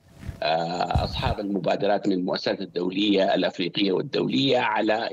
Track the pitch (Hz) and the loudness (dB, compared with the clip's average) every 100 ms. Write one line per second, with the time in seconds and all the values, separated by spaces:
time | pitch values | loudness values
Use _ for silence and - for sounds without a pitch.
0 | _ - - - - 80 82 90 90 82 | _ -16 -12 -4 0 0 0 -2 0 0
1 | 85 - 131 113 101 98 87 90 98 101 | 0 -2 -2 -2 -2 -2 0 0 2 0
2 | 101 92 87 82 120 101 90 85 92 98 | 0 0 0 -2 -2 -2 -4 -4 -2 0
3 | 104 98 95 92 92 - 87 - 98 92 | 2 4 4 4 0 -2 -4 0 2 0
4 | 143 - - 131 135 123 117 107 107 110 | 0 -2 0 2 2 2 2 0 0 0
5 | 113 | -2